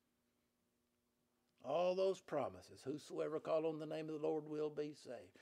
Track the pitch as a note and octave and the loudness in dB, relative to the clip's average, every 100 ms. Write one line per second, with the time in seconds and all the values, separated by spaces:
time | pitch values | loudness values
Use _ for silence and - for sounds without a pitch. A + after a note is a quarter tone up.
0 | _ _ _ _ _ _ _ _ _ _ | _ _ _ _ _ _ _ _ _ _
1 | _ _ _ _ _ _ - D#3+ F3+ F#3 | _ _ _ _ _ _ 0 4 4 4
2 | F#3+ F3+ - D3+ G#2+ F#2 - F#2+ C3 D3 | 4 2 0 0 0 -4 -16 -10 -6 -6
3 | - D#3+ D3+ D3+ D3+ D#3+ D#3+ D#3 D#3 D#3 | -4 -2 -2 -2 2 2 2 0 -4 -4
4 | D#3 D#3 D#3 D3+ D3+ D3+ D3+ D3 D3+ C#3+ | -4 0 2 0 0 0 0 0 -4 -6
5 | - A#2 - - | -10 -12 -12 -20